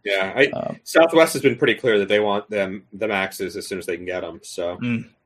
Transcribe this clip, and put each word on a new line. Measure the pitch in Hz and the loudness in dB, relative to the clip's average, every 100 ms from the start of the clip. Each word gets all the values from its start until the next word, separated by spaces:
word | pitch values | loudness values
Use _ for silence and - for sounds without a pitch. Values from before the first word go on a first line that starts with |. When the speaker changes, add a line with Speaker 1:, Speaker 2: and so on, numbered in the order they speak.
Speaker 1:
Yeah, | 101 98 95 107 | -2 -2 0 2
I, | - | 2
Speaker 2:
um, | - - - | 0 -8 -10
Speaker 1:
Southwest | - 160 165 165 160 | 0 4 6 6 4
has | 135 | 4
been | 135 120 | 0 2
pretty | 131 104 | 0 2
clear | 127 104 | 2 2
that | 98 | 4
they | 104 | 2
want | 104 101 - | 2 -2 -4
them, | 104 95 101 - | -4 -4 -6 -12
the | 95 110 | -6 -2
Maxes, | 98 95 - 90 92 | -2 -4 -6 -8 -8
as | - | -8
soon | 95 | -8
as | 92 | -6
they | 87 | -8
can | 90 | -6
get | 90 | -8
'em. | 87 82 | -8 -12
So | - - 87 87 | -14 -8 -6 -4
Speaker 2:
Mm, | 123 113 117 _ | -4 -4 -6 _